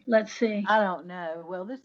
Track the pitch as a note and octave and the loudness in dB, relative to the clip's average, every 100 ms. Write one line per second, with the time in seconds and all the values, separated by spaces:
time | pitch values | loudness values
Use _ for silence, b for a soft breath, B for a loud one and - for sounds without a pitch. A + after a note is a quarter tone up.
0 | - A3 G#3 - A3+ G#3 F#3+ G#3+ G3 E3+ | 2 2 2 0 0 0 2 4 4 0
1 | F3+ F3+ E3 E3 E3+ F#3 G3 C4 | -6 -8 -6 -6 -8 -8 -8 -10